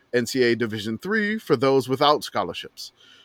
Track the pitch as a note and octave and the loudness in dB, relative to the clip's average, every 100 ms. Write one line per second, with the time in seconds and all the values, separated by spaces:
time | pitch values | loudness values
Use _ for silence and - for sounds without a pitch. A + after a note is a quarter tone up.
0 | _ B2 A#2 C3 A#2+ A#2 A#2 A2 G#2 A2+ | _ -2 -2 2 2 2 -2 -4 -6 -8
1 | F#3 G#3+ G#3 A3 - C3+ C3+ C3+ B2+ C3 | -4 -2 -2 -4 -2 2 4 2 2 2
2 | C#3+ C#3+ - A2+ F2+ E2+ - - - - | 4 4 0 -4 -4 -6 -14 -16 -20 -20
3 | _ _ | _ _